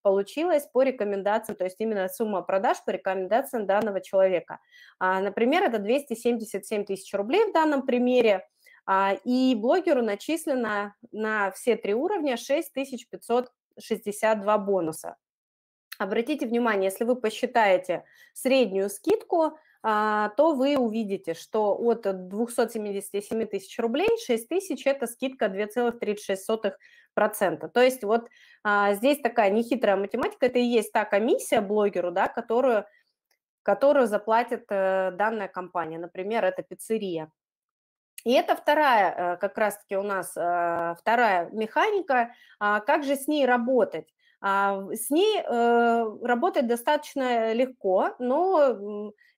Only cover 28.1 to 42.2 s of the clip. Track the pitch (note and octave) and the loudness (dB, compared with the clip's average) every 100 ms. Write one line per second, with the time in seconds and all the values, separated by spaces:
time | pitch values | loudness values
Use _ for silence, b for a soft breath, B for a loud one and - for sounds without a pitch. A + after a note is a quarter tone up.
28.1 | A#3 A#3 b b b G#3+ G3+ G3+ G3+ B3 | -2 -2 b b b 0 2 2 2 2
29.1 | C#4+ A#3 A#3 G3+ G#3 A#3 B3 A3+ G3 G3+ | 2 0 2 2 2 0 0 2 2 0
30.1 | A#3 G4 - B3 B3 A#3+ A#3+ G#3+ A3+ G#3 | -4 -4 0 0 2 2 2 0 -2 0
31.1 | G3+ A3+ A#4+ - A3+ G3 G#3 G#3 F#3+ F3 | 2 2 0 0 -2 0 0 0 0 -2
32.1 | F3 B3 - A3+ A3+ C4 A3 G3+ b b | 0 -2 -2 -2 0 2 2 -2 b b
33.1 | _ _ _ _ _ - G3+ C#4 D4 A#3 | _ _ _ _ _ 0 2 4 4 4
34.1 | G3+ - A3 A#3+ A3+ - G3+ F#3+ F#3+ F#3+ | 0 0 0 0 -4 -4 -2 0 0 -2
35.1 | F3+ G#3 A3+ F#3+ - F3+ F3 D#3+ E3 E3+ | 0 -2 -2 -6 -8 -8 -6 -6 -8 -12
36.1 | - F#3+ A3+ F#3 F#3 E3 F#3+ - A3+ G3+ | -10 -4 0 0 -2 -8 -12 -6 -4 -4
37.1 | E3 D#3 _ _ _ _ _ _ _ _ | -6 -8 _ _ _ _ _ _ _ _
38.1 | - A#3 C4+ E4 F4 - D4 D4+ A#3 F#3 | -8 0 2 2 0 2 4 4 4 4
39.1 | - F3 F3 G3+ G3+ G#3+ G3+ - G3 G3+ | 0 -4 -2 -4 0 -2 -2 -6 -4 -2
40.1 | G3 F3 - E3+ F3 E3+ E3+ E3+ E3+ - | -4 -6 -4 -2 0 0 -2 -4 -4 0
41.1 | A#3 A#3 F#3 E3+ G#3 A3 - G4+ G#4 E4+ | 2 4 2 0 -6 -4 0 2 0 0
42.1 | B3 | 0